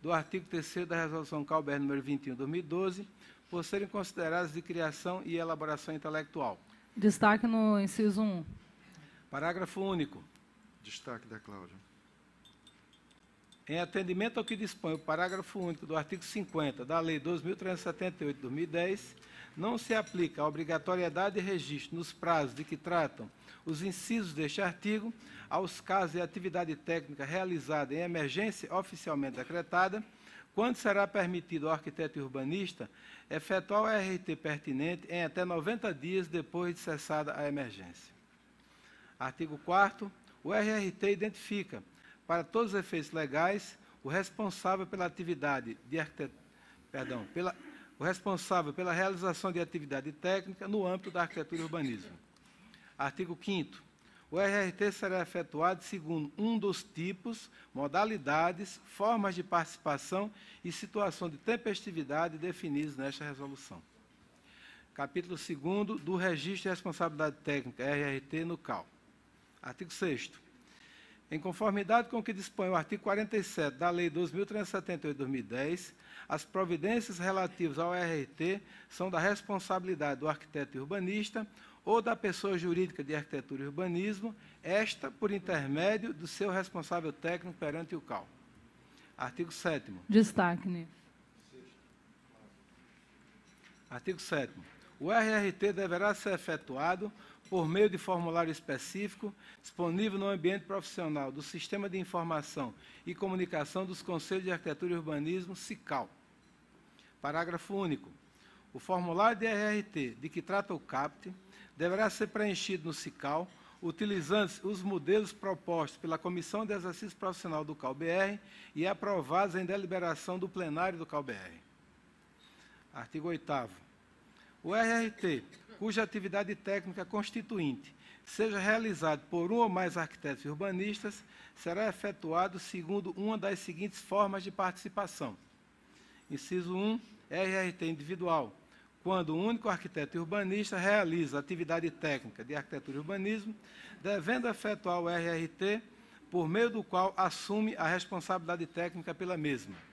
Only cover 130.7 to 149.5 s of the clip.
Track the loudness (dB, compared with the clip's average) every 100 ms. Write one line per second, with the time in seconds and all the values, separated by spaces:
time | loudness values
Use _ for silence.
130.7 | 0 -2 -2 -6 -8 -14 -20 -20 -8 -4
131.7 | 0 0 0 -6 -6 0 2 2 0 -8
132.7 | -6 -2 0 0 -2 -2 0 0 -2 -4
133.7 | -6 -6 -6 0 2 2 0 -4 -2 -2
134.7 | -2 -6 -4 -4 -4 -8 -8 -16 -20 _
135.7 | _ -20 -20 -20 -20 -10 -10 -4 -2 0
136.7 | 0 0 0 -4 -20 -6 -2 0 2 0
137.7 | -2 -2 -2 -4 -2 2 2 2 -6 -20
138.7 | -20 -20 _ 0 2 2 2 2 2 2
139.7 | 0 -2 -4 -2 -2 -2 0 0 0 0
140.7 | 2 6 6 6 2 2 0 -2 -2 0
141.7 | 0 0 -2 0 -2 -4 -12 -6 -6 -6
142.7 | -8 -6 -6 -4 -2 0 -2 -4 -12 -14
143.7 | -20 -18 -8 -2 0 2 2 0 -2 -2
144.7 | -2 0 0 2 2 2 0 -2 0 0
145.7 | 0 -4 -18 -20 -20 -2 2 4 6 4
146.7 | 4 0 2 4 4 2 2 -2 2 2
147.7 | 2 2 2 0 -4 0 0 0 -2 -2
148.7 | -2 -2 -2 -6 -4 -2 0 2